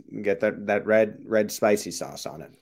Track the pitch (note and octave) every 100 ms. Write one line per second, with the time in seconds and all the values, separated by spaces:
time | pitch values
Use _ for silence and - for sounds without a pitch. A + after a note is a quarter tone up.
0 | - G#2+ G2+ G2 G#2+ G2 G#2 G2+ G2+ G#2+
1 | A2 - - A2 G#2 - A2 G#2 - -
2 | - C#2+ - D#2+ C#2+ _